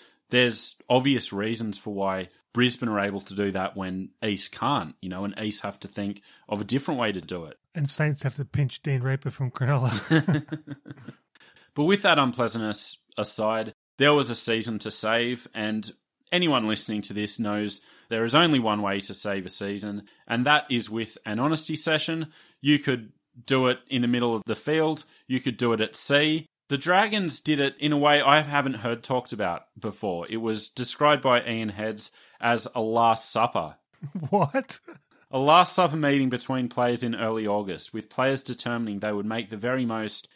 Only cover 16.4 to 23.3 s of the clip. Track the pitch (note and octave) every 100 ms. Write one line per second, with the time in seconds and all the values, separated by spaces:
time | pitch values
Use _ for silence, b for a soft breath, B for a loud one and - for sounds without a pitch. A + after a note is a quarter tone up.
16.4 | F3 C3+ G#2+ G#2+ - G#2+ - G#2 G#2 -
17.4 | G#2+ G#2 G#2+ - b b b A2+ A#2 C3+
18.4 | E3+ C#3 A2+ G#2 G2+ G2 G2 G2+ G#2+ G2
19.4 | F#2 - G2+ G2+ G#2+ G#2 - b b A#2
20.4 | B2+ D3 - A#2+ A2 A2 A2 - - G#2+
21.4 | C#3 D#3+ - D3+ - D#3 - E3 D#3 b
22.4 | b b C3+ D3 C#3+ B2+ A2 _ _